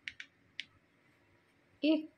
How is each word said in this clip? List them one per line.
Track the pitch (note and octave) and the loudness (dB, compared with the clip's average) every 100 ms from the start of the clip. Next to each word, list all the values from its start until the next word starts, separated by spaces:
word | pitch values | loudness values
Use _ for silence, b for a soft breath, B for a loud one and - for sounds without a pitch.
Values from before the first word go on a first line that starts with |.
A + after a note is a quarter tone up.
| - - - _ _ - - _ _ _ _ _ _ _ _ _ _ _ | -18 -16 -20 _ _ -14 -14 _ _ _ _ _ _ _ _ _ _ _
एक | D4 D#4 D#4 | 2 2 0